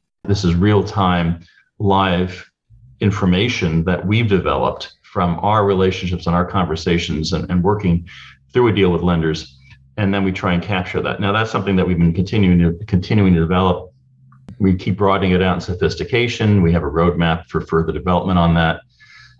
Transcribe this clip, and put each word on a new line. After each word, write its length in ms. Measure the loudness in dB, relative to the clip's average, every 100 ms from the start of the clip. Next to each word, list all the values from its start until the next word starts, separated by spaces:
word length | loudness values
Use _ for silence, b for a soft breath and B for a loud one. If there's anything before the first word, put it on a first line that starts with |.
| _ _
This 200 | -4 -2
is 100 | 0
real-time, 840 | 2 2 2 0 0 0 2 0 -4 B B B -4
live 680 | 0 2 2 0 -2 -8 -18 _ _ -20 -20 -2
information 840 | -2 0 2 2 0 -2 -2 0 -2
that 200 | -2 0
we've 220 | 0 2
developed 680 | 0 0 -2 -2 -4 -12 -18
from 380 | _ -4 -2 -2
our 260 | 0 2 2
relationships 640 | 2 0 0 -4 -4 -2
and 80 | -2
our 100 | 0
conversations 880 | -2 -2 -2 -2 -2 -2 -4 -4
and, 160 | -4 -2
and 140 | 0
working 440 | 0 0 0 -2 -4 B B B _
through 140 | 0 2
a 60 |
deal 180 | 4 2
with 100 | 2
lenders. 560 | 0 0 0 -4 -8 b b b _ -4
And 160 | -2
then 100 | 0
we 80 | -2
try 220 | -2 0
and 80 | -2
capture 400 | -2 -4 -4 -4
that. 180 | -4 -2
Now, 120 | -2
that's 180 | 0 -2
something 260 | -2 0 0
that 100 | 0
we've 100 | 2
been 160 | 2
continuing 460 | 0 -2 2 4 4
to, 260 | 2 -2 -2
continuing 480 | -2 0 2 4
to 60 | 2
develop. 520 | 2 2 0 -2 -6 _ _ _ _ -20 -16 -2
We 160 | 0 0
keep 220 | -2 0
broadening 340 | 2 2 2
it 100 | 2
out 140 | 2 -2
in 60 |
sophistication. 1000 | -4 -2 -2 -2 -4 -2 -2 0 2 4
We 100 | 4
have 100 | 2
a 80 | 0
roadmap 560 | 0 0 2 0 -2 -4
for 140 | -8
further 300 | -2 -2 -2
development 460 | -4 0 0 2 2
on 160 | 2
that. 280 | 2 0 -2 -10 B B B B